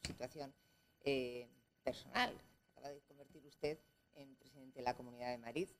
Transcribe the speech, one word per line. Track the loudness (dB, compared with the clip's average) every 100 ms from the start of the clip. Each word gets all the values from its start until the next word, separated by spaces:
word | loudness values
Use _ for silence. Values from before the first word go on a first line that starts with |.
situación, | -6 -4 -6 -4 -8 -10 _ _ _ _
eh, | 4 4 4 -2 -8 -16 _ _
personal. | -2 -2 2 4 4 2 -12 -20 _
Acaba | -10 -10
de | -10
convertir | -14 -20 -18 -18 -18
usted | 0 2 2 -6 _ _ -16
en | -16
presidente | -16 -20 -16 -14 0
de |
la | 2
Comunidad | 2 -2 -4 -2
de | -2
Madrid. | -2 0 0